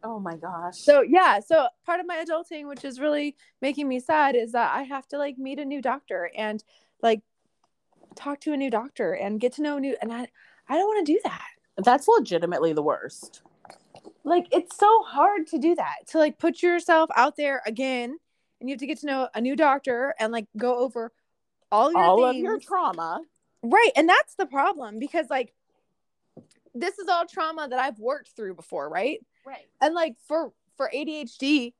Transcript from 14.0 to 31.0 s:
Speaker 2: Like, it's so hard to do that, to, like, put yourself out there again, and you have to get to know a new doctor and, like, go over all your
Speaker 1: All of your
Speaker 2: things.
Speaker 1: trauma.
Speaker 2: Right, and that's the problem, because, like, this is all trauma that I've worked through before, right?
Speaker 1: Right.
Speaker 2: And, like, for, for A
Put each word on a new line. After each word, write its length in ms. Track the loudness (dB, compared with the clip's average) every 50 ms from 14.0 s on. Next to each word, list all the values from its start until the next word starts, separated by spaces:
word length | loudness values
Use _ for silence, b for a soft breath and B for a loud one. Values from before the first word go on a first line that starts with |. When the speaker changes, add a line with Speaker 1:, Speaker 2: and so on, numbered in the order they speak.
| _ -20 _ _ _
Speaker 2:
Like, 240 | 2 2 2 2 2
it's 260 | 0 0 0 -2 -2
so 260 | 4 6 6 6 6 4
hard 420 | 0 0 2 4 4 4 0 -4 -4
to 100 | -4 0
do 180 | 2 2 2
that, 320 | 2 -2 -6 -8 -10 -14 -4
to, 100 | 2 2
like, 200 | 2 2 2 _
put 220 | -2 -2 -2 2
yourself 480 | 0 2 2 2 2 4 4 4 4 4 4
out 220 | 2 2 2 2
there 260 | -2 -2 -2 -2 -2 -4
again, 520 | -6 -6 -4 -4 -4 -2 -4 -4 -6 -10 -14 _ _ _ _ _ _ _ _
and 80 | -10 -10
you 60 | -8
have 60 | -8
to 60 | -6
get 120 | -8 -8 -8
to 60 | -6
know 220 | -4 -2 -2 -2 -4 _
a 80 | -4
new 140 | -2 -2 0
doctor 580 | 2 4 2 2 2 _ -4 -2 -2 -2 -4 -4 -4
and, 140 | -4 -4 -4
like, 140 | -6 -8 _ _
go 200 | -4 -2 -2 0 0
over 340 | -2 -4 -4 -8 -10 -10 _ _ _ _ _ _ _ _ _ _ _ _
all 220 | 2 4 4 4 2
your 100 | 2 4
Speaker 1:
All 220 | 6 6 6 6
of 120 | 4 2
your 180 | 0 -2 -4 -4 -4
Speaker 2:
things. 80 | -4
Speaker 1:
trauma. 560 | -4 -2 -2 -2 -2 -4 -4 -6 -6 -6 -8 -10 _ _ _ _ _ _ _ -4
Speaker 2:
Right, 300 | 2 4 6 6 6 4
and 140 | 4 4 6
that's 260 | 6 4 4 _ -4
the 120 | -6 -6
problem, 520 | -4 -2 0 0 0 0 -4 -8 -12 -10 -10
because, 320 | -10 -6 -4 -4 -4 -2
like, 240 | -4 -4 -4 -6 _ _ _ _ _ _ _ _ _ _ _ _ _ _ _ _ _ -20 -20 _ _ _ _ _ _
this 240 | -6 -6 -6 -6 -8
is 80 | -2 -2
all 180 | 0 0 0
trauma 420 | -4 -4 -4 -4 -4 -4 -8 -10 -6
that 100 | -4 -4
I've 200 | -4 -4 -6 -6
worked 320 | -6 -6 -6 -6 -8 _ _
through 200 | -12 -12 -12 -12
before, 340 | -14 -16 -12 -8 -8 -8 -6
right? 320 | -4 -2 -2 -2 -4 -6 _ _ _ _ _
Speaker 1:
Right. 240 | -20 -20 -20 -20 _ _ _ 0
Speaker 2:
And, 120 | 0 2
like, 220 | 0 -2 -4 -4 _ _
for, 260 | _ -4 -4 -4 -4 _ _ _ _ _ _
for 100 | -8 -6
A 140 | -4 -6